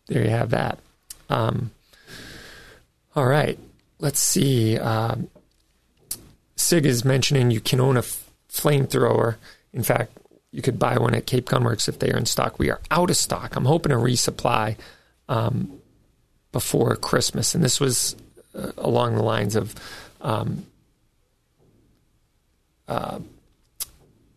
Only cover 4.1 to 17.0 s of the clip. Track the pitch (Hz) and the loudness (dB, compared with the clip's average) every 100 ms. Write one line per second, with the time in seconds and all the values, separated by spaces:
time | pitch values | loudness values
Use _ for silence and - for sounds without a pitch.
4.1 | - - - 139 127 110 113 117 110 117 | -2 0 2 2 4 2 0 0 0 -2
5.1 | 120 - - _ _ _ _ _ _ - | -4 -6 -12 _ _ _ _ _ _ -14
6.1 | - - _ _ - - 175 143 120 127 | -14 -14 _ _ -4 2 4 4 2 2
7.1 | 131 - 139 123 110 - 131 131 127 - | 2 2 4 4 2 2 2 4 2 0
8.1 | - - _ - - 151 143 131 131 120 | -8 -12 _ -12 -2 2 2 2 2 4
9.1 | 117 117 113 - - _ - 110 120 - | 4 2 -2 -12 -20 _ -6 0 0 0
10.1 | - _ _ _ 135 - 117 123 120 120 | -10 _ _ _ -4 -2 0 0 2 2
11.1 | - - 127 - 127 120 117 - - - | 0 0 -2 2 0 2 0 -4 -2 -2
12.1 | 117 117 - 127 - 69 - - 156 175 | 0 -2 0 -2 0 -2 -2 0 0 2
13.1 | - - 87 - 143 135 165 156 123 123 | 0 -2 -4 -4 -2 0 2 2 0 0
14.1 | 123 - - - 120 110 110 - - _ | 0 -2 -2 -2 0 -2 -6 -12 -20 _
15.1 | _ - 120 113 113 - - _ _ _ | _ -6 -2 -2 -2 -6 -12 _ _ _
16.1 | _ _ _ _ 123 - - 120 - | _ _ _ _ -6 -2 0 0 0